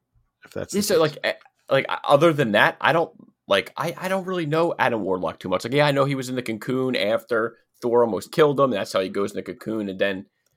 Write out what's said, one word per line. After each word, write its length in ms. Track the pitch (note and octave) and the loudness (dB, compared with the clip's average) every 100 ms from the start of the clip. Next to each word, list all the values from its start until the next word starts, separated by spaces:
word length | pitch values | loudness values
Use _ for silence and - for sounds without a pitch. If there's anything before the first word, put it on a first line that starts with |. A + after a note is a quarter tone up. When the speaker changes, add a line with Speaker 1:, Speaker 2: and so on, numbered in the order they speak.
| _ _ _ _ | _ _ _ _
Speaker 1:
if 80 | - | -14
that's 200 | - D3+ | -10 -6
Speaker 2:
Yeah, 60 | G3 | -4
Speaker 1:
the 60 | G#3 | 0
Speaker 2:
so, 80 | |
Speaker 1:
case. 60 | E3+ | 2
Speaker 2:
like, 180 | D#3 D3+ | 2 0
eh, 80 | - - - _ - | -6 -6 -12 _ 0
like, 160 | C3+ - - | 0 0 -4
other 280 | - C#3+ E3+ | 2 6 6
than 200 | D3 A#2+ | 4 2
that, 240 | G#2 D3 - | 4 4 4
I 120 | B2 | 0
don't, 180 | D#3+ D#3+ _ - _ - | 2 0 _ -20 _ 0
like, 240 | G2 - - | 0 0 -6
I, 180 | E3 - | -8 -6
I 100 | F#3 | -4
don't 180 | F#3+ F3+ | -4 -4
really 200 | F3+ D3+ | -4 -2
know 280 | D#3+ E3+ - | 0 0 0
Adam 240 | B2 A2+ | 0 0
Warlock 380 | F2+ F#2 E2 - | -2 -2 -4 -6
too 80 | F#2 | -4
much. 160 | F#2 | -4
Like, 80 | A#2 | -2
yeah, 140 | C#3 D3 | 0 2
I 60 | |
know 120 | C#3 | 2
he 100 | C#3 | 0
was 140 | C3+ B2+ | -2 -6
in 80 | B2+ | -6
the 60 | |
cocoon 520 | B2 A2 - C3 C3 | -6 -8 -4 -2 -2
after 640 | B2 G2+ A2+ - A2+ A2+ - _ _ | -2 0 -2 -2 -2 -2 -6 _ _
Thor 220 | B2 A#2+ | 0 2
almost 280 | A#2 F2+ - | 2 0 -4
killed 280 | - D3+ C3+ | 2 2 4
him. 100 | C#3 | 2
That's 220 | G2 G#2 | 0 -2
how 80 | G2 | -2
he 80 | F#2+ | -2
goes 240 | G2 G2+ | -2 -4
in 40 | F#2+ | -4
the 60 | |
cocoon, 460 | F#2 F2+ - A2 G2+ | -10 -10 -6 -6 -6
and 100 | F#2+ | -2
then 280 | G2 F#2+ G#2 _ _ | -2 -2 -10 _ _